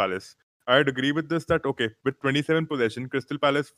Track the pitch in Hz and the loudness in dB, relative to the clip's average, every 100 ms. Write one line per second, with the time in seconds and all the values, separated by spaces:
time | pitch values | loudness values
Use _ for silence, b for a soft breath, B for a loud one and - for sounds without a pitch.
0 | 98 92 - - _ _ - 131 143 127 | -2 -2 -10 -20 _ _ 2 4 4 0
1 | 135 147 151 165 - 165 139 131 113 - | -2 -2 -2 -4 0 -2 -2 -2 -4 -2
2 | 135 139 135 143 147 160 160 147 113 120 | -6 -2 -2 0 0 0 0 0 -2 -2
3 | 127 135 - 147 143 143 143 | -6 -6 -6 -2 0 0 -2